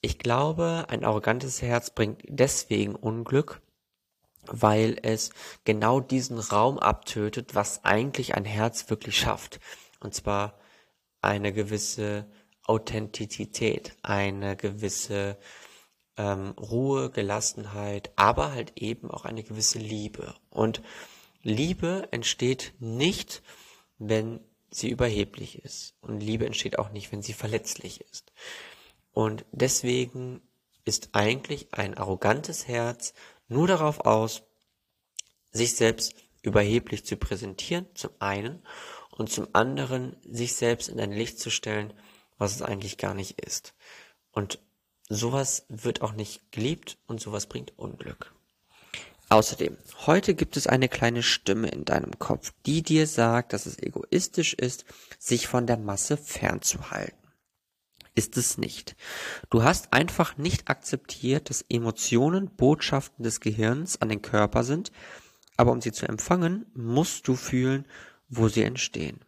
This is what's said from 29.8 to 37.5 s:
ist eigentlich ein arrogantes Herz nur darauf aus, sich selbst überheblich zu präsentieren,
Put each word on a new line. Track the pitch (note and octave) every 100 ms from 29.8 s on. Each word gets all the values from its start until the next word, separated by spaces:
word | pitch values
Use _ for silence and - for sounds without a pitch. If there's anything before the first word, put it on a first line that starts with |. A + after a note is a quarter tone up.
| B2+ B2 B2+ B2+ B2+ B2 _ _ _ _ -
ist | G#2+ -
eigentlich | - G#2 B2+ - C#3+ -
ein | - G2 -
arrogantes | G2 F#2+ G#2 A#2+ D#3 D#3+ -
Herz | A#2+ A#2+ B2 - - - _ _
nur | A#2+ F3
darauf | F3+ D3+ D3
aus, | - A2 A2+ - _ _ _ _ _ _ _ - - _ _
sich | A2 A#2 -
selbst | A2+ A2+ - - _ _
überheblich | - G#2 G2+ A2+ A#2 G#2+
zu | - G2
präsentieren, | - G2 G#2